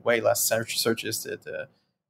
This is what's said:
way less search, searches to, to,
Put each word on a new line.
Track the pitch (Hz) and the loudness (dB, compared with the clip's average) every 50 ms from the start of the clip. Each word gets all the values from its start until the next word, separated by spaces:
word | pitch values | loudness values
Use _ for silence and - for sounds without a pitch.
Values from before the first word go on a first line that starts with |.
| - | 2
way | 117 120 113 | 2 2 4
less | 107 110 113 - | 4 2 2 2
search, | - - 113 113 113 - - | 2 2 2 0 0 -2 -2
searches | - - 120 117 113 - 113 113 - - | 0 2 2 0 0 -2 -6 -6 -6 -6
to, | - 98 | -8 -10
to, | 90 - - - 78 76 - _ _ _ _ _ _ _ | -10 -10 -10 -8 -8 -8 -10 _ _ _ _ _ _ _